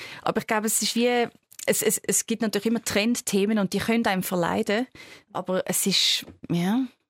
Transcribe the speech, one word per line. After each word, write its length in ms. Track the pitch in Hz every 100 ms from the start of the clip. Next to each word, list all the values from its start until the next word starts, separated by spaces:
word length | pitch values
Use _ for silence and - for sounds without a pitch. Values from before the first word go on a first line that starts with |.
| - -
Aber 160 | - 214
ich 60 | -
glaube, 200 | 220 214
es 140 | -
ist 140 | 208 226
wie... 320 | 240 240 233 - _ - -
Es, 120 | 208
es, 160 | 220 -
es 280 | - 190 -
gibt 160 | 220
natürlich 220 | 220 208 226
immer 140 | 226
Trendthemen 800 | - - 220 240 - 202 202 220
und 140 | 190
die 60 | 202
können 260 | - 233 233
einem 180 | 185
verleiden. 640 | - 180 170 190 220 208 254 - - - _
Aber 300 | - 185 185 -
es 160 | - 196
ist, 400 | 180 - - - - -
ja, 360 | 170 180 240 254 _